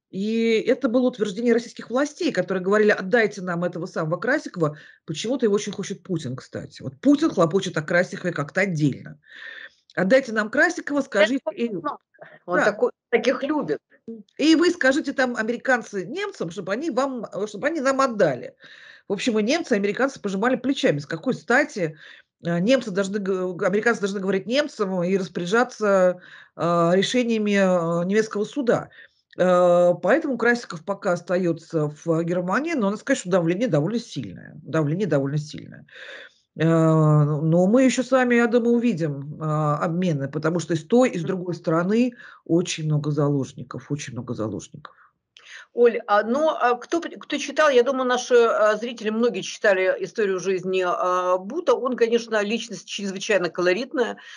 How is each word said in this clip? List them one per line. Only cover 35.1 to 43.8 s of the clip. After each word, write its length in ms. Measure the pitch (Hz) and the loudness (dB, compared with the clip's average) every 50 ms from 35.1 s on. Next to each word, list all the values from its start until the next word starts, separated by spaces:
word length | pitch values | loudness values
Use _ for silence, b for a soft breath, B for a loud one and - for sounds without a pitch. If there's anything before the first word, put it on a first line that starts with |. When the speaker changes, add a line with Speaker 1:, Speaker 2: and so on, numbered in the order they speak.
| 156 139 135 139 147 151 | 0 0 0 0 -2 -4
Speaker 1:
сильное. 460 | 151 - - - - - - - - B B B B B B B B B B B B B - - | -6 -6 -10 -14 -14 -16 -18 -20 -20 B B B B B B B B B B B B B -6 -2
Э, 80 | 156 | 2
но 1000 | 165 165 165 160 160 160 160 156 151 151 151 147 147 151 143 160 160 160 175 180 190 | 2 4 4 4 4 4 6 6 6 6 6 4 4 2 0 2 2 4 4 4 6
мы 160 | 214 262 269 | 6 6 4
еще 180 | 262 240 - 247 | 4 2 0 0
с 80 | 240 | 2
вами, 240 | 262 254 254 247 240 | 2 2 4 4 4
я 120 | 233 240 233 | 4 4 4
думаю, 280 | 208 247 226 233 240 240 | 2 2 4 4 2 2
увидим, 640 | 233 247 208 151 165 151 143 139 139 147 151 151 | 2 2 0 0 -2 -2 -4 -6 -8 -10 -10 -8
э, 40 | 156 156 151 151 156 151 147 - 185 | -4 -2 -2 0 0 0 0 0 -2
обмены, 440 | 180 165 175 185 180 160 139 135 135 | -2 -2 0 0 0 0 -2 -2 -4
потому 300 | - 156 156 160 170 175 | -4 -2 -2 0 0 -2
что 140 | 156 - 170 | -2 -2 -4
и 40 | 156 | -4
с 80 | 156 | -2
той, 240 | - - 240 254 247 | 2 4 4 4 4
и 80 | - 185 | 2 -2
с 40 | 160 | -4
другой 320 | - 185 185 175 180 165 | -4 -4 -4 -4 -6 -8
стороны 580 | - - 175 160 165 175 185 214 233 247 254 240 B B B B B B | -6 -2 0 0 0 2 2 2 2 2 0 -2 B B B B B B
очень 400 | - 160 170 175 170 - - 156 | 0 0 0 0 0 -4 -4 -2
много 260 | 156 151 147 143 151 | 0 0 0 0 0
заложников, 800 | 151 143 147 143 143 139 127 - - - 143 - - - | 0 0 0 0 0 0 -2 -4 -8 -14 -14 -12 -12 -12